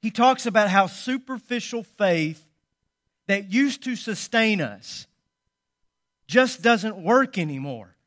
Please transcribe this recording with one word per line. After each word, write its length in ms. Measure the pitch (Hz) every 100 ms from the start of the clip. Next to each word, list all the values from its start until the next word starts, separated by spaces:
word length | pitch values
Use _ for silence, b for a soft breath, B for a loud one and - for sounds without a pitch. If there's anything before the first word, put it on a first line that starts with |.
He 100 | 214
talks 340 | - 247 262 240
about 240 | 208 208
how 180 | 190 190
superficial 960 | - - 254 262 254 _ 240 - 233
faith 600 | 214 _ 190 170 156 156 _ _ _ _ _ _ _ _ -
that 240 | 196 196
used 320 | 214 277 - 262
to 100 | 240
sustain 680 | - 208 - 233 220 208
us 460 | 131 101 - - - _ _ _ _ _ _ _ _ _ _ _ _
just 340 | 185 254 -
doesn't 360 | 220 233 214 196
work 400 | 170 247 262 202
anymore. 580 | 160 139 143 120 90 _